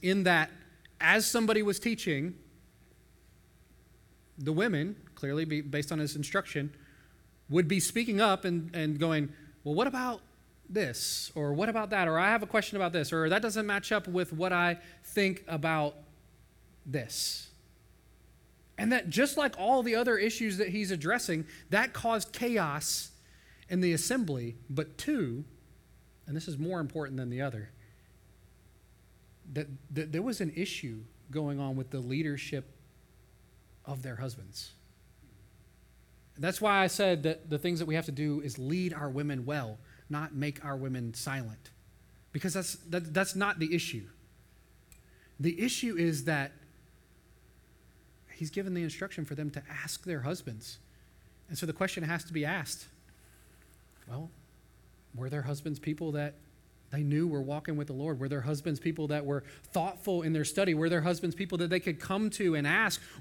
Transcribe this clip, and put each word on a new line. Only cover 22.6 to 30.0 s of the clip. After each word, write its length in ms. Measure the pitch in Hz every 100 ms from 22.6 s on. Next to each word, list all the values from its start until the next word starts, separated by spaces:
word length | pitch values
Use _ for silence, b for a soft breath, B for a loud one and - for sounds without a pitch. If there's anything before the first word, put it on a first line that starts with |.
| 160 143 - - - b b b b b -
in 120 | 180
the 120 | 180
assembly. 640 | 160 - 262 190 131 120 117 -
But 280 | 135 151 -
two, 480 | - 294 147 120 151 - - - - - - - -
and 80 | 151
this 120 | 160
is 100 | 139
more 220 | 160 185
important 380 | 143 160 143 131
than 120 | 127
the 120 | 123
other, 280 | 135 110 104 b b b b - - - - - - - - - - - - - 170
that, 140 | 143 147 135 -
that 200 | 143